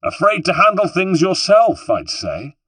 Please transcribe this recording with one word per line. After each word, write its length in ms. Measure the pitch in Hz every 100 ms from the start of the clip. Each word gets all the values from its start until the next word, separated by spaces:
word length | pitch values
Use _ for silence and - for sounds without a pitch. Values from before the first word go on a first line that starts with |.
Afraid 420 | - - 605 640
to 80 | 160
handle 360 | - 640 196 208
things 320 | - 190 175
yourself, 680 | 175 185 - 208 226 - -
I'd 200 | 101 -
say. 460 | - 87 76 131 -